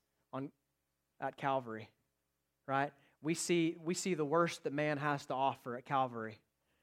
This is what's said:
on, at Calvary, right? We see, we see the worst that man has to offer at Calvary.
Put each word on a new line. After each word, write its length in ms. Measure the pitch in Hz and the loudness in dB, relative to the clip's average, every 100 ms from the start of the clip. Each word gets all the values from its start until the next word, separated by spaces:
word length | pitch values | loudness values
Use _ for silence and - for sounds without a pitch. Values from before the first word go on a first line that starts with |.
| _ _ _ | _ _ _
on, 160 | 131 143 - _ _ _ _ _ - | -8 -8 -12 _ _ _ _ _ -8
at 160 | 139 - | -8 -2
Calvary, 500 | 143 135 120 110 110 _ _ _ _ _ _ _ - | 0 0 -2 -8 -12 _ _ _ _ _ _ _ -2
right? 240 | 135 139 - _ _ | 0 0 -4 _ _
We 140 | 147 165 | -2 0
see, 420 | - 175 165 175 | 2 4 2 0
we 100 | 160 | -4
see 220 | 180 196 165 | -2 0 0
the 100 | 147 | 2
worst 380 | 165 170 - | 4 4 0
that 100 | 151 | -4
man 240 | 139 151 143 | 0 0 2
has 260 | 147 143 - | 0 0 -2
to 80 | 131 | 0
offer 400 | 135 120 131 120 | 0 0 -6 -10
at 100 | - | -2
Calvary. 540 | 139 131 117 110 104 _ _ _ _ | 0 2 -2 -8 -10 _ _ _ _